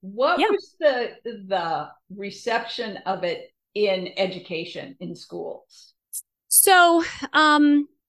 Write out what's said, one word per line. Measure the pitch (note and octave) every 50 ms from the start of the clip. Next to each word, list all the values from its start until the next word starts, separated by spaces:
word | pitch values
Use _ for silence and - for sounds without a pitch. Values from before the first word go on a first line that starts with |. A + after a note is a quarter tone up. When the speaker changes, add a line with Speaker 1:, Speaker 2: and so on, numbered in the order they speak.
Speaker 1:
What | - F#3+ G3 A3 C4 D4+ F4+ D4+
Speaker 2:
Yeah. | D#4+ A4
Speaker 1:
was | G#4 F#4+ - _ _ _
the, | E4+ D4 C4 B3 A#3+ - - - _
the | A#3 A3+ G#3 G3 F#3 G3 F#3 E3+ E3 D#3+ D3 D3+ - - _ _ _ F#3
reception | G3+ G3 G3 G3 - - A#3+ A3+ A3+ A3+ - - - A#3 A3 G3 - - -
of | G3 F#3 F#3
it | F3 D#3+ - - - _ _ _ _ _
in | G#3 G#3 G3+ F#3+ F#3 F3+ F#3+ - -
education, | G3 F#3 F#3 F3+ - - F3+ E3 D#3+ - - D3+ C#3+ C#3 C#3 _
in | F3+ E3+ E3+
schools? | D3 - _ - - E2 E2 - - _ _ _ - - _ _ _ _ _ - - - _ _ _ _ _
Speaker 2:
So, | - - - G4+ F#4+ F4+ F4 F4 E4+ E4+ E4 - - - C4+ - -
um, | D4+ D#4 D4+ D4+ D4 D4 D4 D4 D4 C#4+ - _ _ _